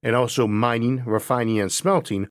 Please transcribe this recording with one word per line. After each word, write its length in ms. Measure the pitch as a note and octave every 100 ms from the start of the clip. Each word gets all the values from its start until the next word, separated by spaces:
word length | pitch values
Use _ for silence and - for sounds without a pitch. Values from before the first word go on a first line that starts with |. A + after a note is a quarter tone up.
and 140 | A#2+ A#2+
also 300 | B2 - A#2
mining, 540 | G#2 A#2+ A#2 A#2 C3 A#2+
refining, 560 | G#2+ - B2+ A2+ A2
and 100 | G2
smelting 560 | - F#3 F#3+ - G2+ G2